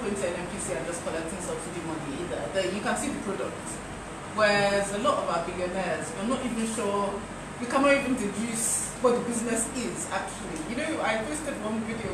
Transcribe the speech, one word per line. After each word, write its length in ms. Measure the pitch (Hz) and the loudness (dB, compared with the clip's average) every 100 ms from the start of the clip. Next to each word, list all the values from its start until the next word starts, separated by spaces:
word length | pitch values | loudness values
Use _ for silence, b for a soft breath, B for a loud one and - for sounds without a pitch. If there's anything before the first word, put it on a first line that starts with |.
going 100 | 208 | 0
to 140 | 202 180 | 0 0
N 80 | 170 | -2
N 100 | 180 | -4
P 60 | 196 | -4
C 180 | 196 165 | -4 -2
and 80 | 165 | -2
just 160 | 170 | -4
collecting 400 | 185 160 160 190 | -2 -4 -4 -4
subsidy 400 | - 160 170 175 160 | -4 -4 -4 -6 -4
money 340 | 156 143 147 | -4 -4 -4
either. 220 | 175 - 190 | -2 -2 -2
The, 220 | 190 185 202 | 0 0 0
you 60 | 220 | 0
can 100 | 208 | 0
see 140 | 285 | 0
the 140 | - 202 | -2 -2
product. 320 | 185 - - - - - - - - - 208 | -2 -4 -6 -8 -8 -8 -10 -10 -10 -4 4
Whereas 480 | 214 202 202 202 190 | 6 6 6 4 2
a 60 | 202 | 2
lot 180 | 277 - | 2 4
of 80 | - | 2
our 160 | 175 | 0
billionaires, 640 | 170 180 180 190 175 156 151 - | 0 -2 -2 0 0 0 -2 -2
we're 160 | 214 | 0
not 80 | 254 254 | 0 0
even 200 | 226 220 | 0 0
sure, 380 | - 202 202 196 196 - - - - | 0 2 2 2 -2 -6 -8 -8 -6
we 60 | 247 | 2
cannot 240 | 302 277 | 6 8
even 240 | 277 254 254 | 6 4 2
deduce 720 | 202 196 233 - - - - - | 0 -2 -2 0 0 0 -2 2
what 120 | 247 240 | 4 4
the 40 | 233 | 2
business 400 | 233 233 226 - 262 | 0 0 0 0 -2
is, 320 | 196 151 - 190 | -4 -4 -2 -2
actually. 400 | - - - 311 - | -4 -6 -6 -6 -4
You 60 | 240 | -2
know, 220 | 311 302 | -2 0
I 140 | - 220 220 | 2 2 0
posted 320 | - - 196 | -2 -4 -4
one 240 | 214 220 | -2 -2
video 240 | 220 226 202 | -2 -2 -2